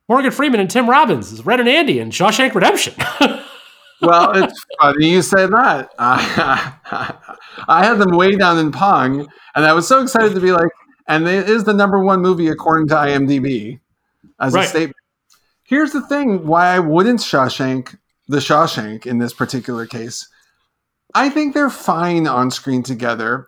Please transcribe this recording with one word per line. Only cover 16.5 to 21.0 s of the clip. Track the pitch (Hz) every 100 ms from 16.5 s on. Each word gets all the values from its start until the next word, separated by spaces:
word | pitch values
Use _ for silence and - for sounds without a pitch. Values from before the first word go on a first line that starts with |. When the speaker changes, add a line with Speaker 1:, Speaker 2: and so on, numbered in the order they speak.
| 165 180 180
Speaker 2:
I |
wouldn't | 160 160 214 240
Shawshank, | - 147 127 - 135 131 123 - _ _ -
the | 143
Shawshank | 135 151 165 - 107 107 127
in | 120
this | 120
particular | - 120 131 113 117 113
case. | 117 117 - - _ _ _ _ _ _ _